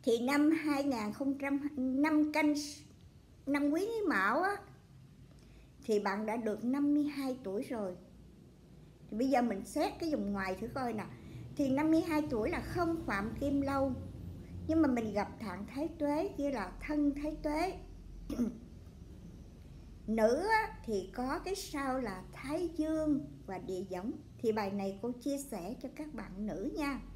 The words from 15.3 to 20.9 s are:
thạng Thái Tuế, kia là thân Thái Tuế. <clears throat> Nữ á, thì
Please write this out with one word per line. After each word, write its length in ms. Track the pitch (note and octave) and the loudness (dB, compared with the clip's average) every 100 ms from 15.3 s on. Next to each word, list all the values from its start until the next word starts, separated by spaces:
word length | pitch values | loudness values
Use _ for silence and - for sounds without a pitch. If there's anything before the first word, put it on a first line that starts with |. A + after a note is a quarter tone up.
| - | -4
thạng 260 | A3 F3+ G3+ | -8 -6 -6
Thái 200 | C4 D#4+ | -4 -4
Tuế, 420 | - C#4+ D4 G4 F#4 | 0 0 2 0 0
kia 140 | C#4+ | -2
là 200 | C4+ F#3 - - | -2 -4 -8 -2
thân 280 | D4+ C#4+ C#4+ | 2 2 2
Thái 200 | D4 D4+ | -4 -2
Tuế. 360 | D4+ D4+ F4+ - - - - - - | -2 0 0 -4 -12 -16 -14 -14 -8
<clears throat> 80 | - A3 - - - - - - - - - - - - - - - - | -2 -2 -2 -14 -16 -18 -18 -18 -16 -16 -16 -16 -18 -16 -16 -16 -14 -2
Nữ 280 | A3 A3 C4 | 6 6 6
á, 420 | G4 A4 A4 - | 6 4 4 -6
thì 240 | - | -2